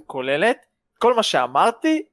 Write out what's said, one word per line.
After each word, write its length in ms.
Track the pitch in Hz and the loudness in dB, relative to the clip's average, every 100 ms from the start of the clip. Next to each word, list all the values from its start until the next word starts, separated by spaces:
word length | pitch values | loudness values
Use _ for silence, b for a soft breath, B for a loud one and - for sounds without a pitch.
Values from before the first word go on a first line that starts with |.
| - | -10
כוללת 500 | 135 131 143 220 277 _ _ _ _ | -8 -4 0 0 -2 _ _ _ _
כל 160 | 233 240 | 0 2
מה 80 | |
שאמרתי, 800 | 202 143 123 139 208 226 320 311 - | 0 -2 0 2 2 0 -2 -2 -6